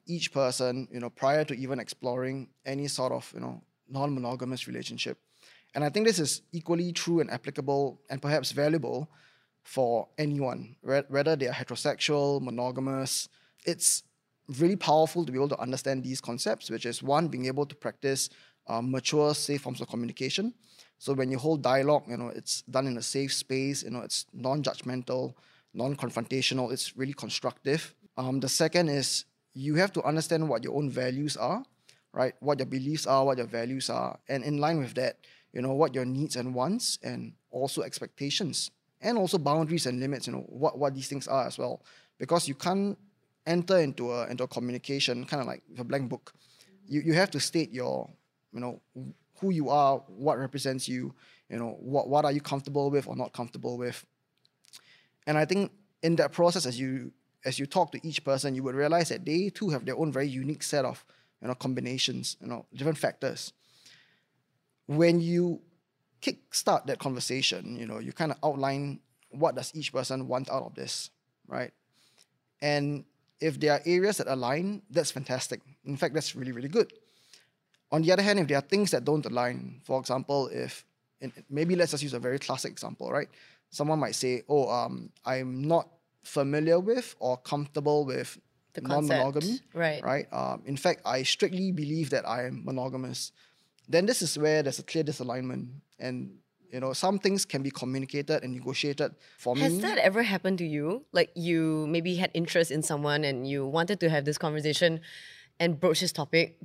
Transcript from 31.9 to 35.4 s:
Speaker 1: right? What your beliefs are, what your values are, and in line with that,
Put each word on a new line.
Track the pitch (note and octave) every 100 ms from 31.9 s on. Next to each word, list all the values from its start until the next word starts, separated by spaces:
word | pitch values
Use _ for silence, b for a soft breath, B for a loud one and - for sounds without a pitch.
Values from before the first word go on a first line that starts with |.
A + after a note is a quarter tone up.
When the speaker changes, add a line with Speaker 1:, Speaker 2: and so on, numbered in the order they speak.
| b b
Speaker 1:
right? | - B2+ -
What | C#3 C#3
your | C3
beliefs | C3+ C3+ D#3 A2+
are, | C3+ C3+
what | B2+
your | A2+
values | A#2 A#2+ C3 B2
are, | A#2+ B2 - -
and | C3+
in | C#3 C#3+
line | D3+ E3
with | A#2+ B2
that, | B2+ - b b